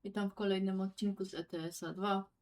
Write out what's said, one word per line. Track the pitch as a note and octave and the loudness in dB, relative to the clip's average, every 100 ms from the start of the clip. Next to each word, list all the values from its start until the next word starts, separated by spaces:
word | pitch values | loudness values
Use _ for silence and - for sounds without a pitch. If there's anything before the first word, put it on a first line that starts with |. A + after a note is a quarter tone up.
Witam | G3+ G3+ G3 | -2 0 0
w | |
kolejnym | - G3+ F#3+ F#3+ F#3+ | 2 2 4 4 2
odcinku | F#3+ - G#3 G3 | -2 0 -2 0
z | F#3+ | -4
E | - | -6
T | E3+ E3+ | -6 -4
S | E3 - | -4 -4
a | E3 | -6
dwa. | E3+ G3+ G3 G3 _ | -2 2 2 0 _